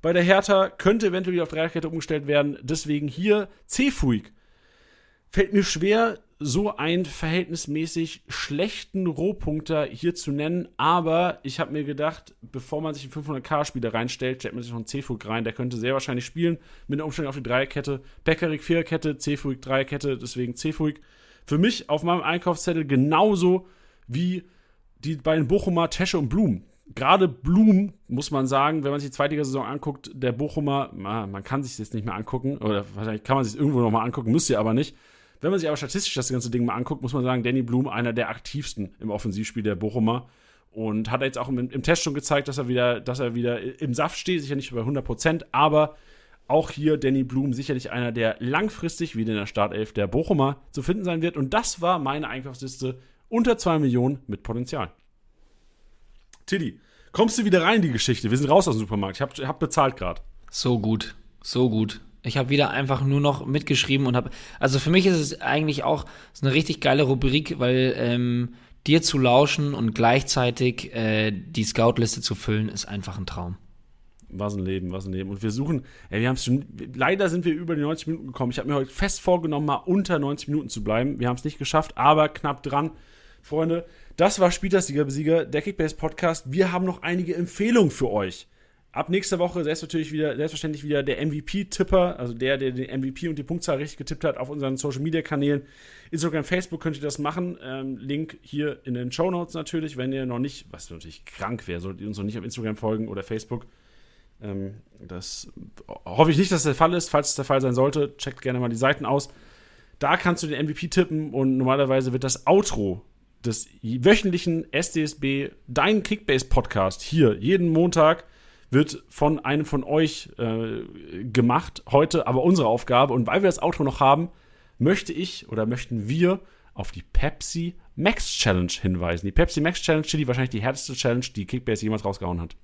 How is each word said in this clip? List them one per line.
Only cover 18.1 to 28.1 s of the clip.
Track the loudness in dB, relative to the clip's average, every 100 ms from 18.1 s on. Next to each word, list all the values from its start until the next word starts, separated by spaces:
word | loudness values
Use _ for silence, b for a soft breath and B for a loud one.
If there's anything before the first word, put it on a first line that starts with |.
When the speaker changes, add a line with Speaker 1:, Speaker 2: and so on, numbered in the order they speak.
| b
Speaker 1:
Pekarik | 0 0 0 -2
Viererkette, | 0 0 2 -2 -2 -4
Cefuig | -4 -2 -4 -6
Dreierkette, | -2 -2 0 -4 -4 -4
deswegen | -6 -4 -6 -2
Cefuig | -4 0 -2 -2 b b b b -2
für | 2
mich | 4 2 -2
auf | -2
meinem | 2 0
Einkaufszettel | 0 -2 0 0 0 -2
genauso | 2 2 4 4 4 4 4 2 0 b b b -6
wie | -2 -2 -2 -8 b b b b _
die | -8
beiden | -4 0 2 4
Bochumer | 2 2 2 0
Tesche | 0 0 0
und | 0
Blum. | 2 2 2 -6 _ -18
Gerade | -2 4 6 4
Blum, | 2 2 6 8 6 4 -6
muss | -6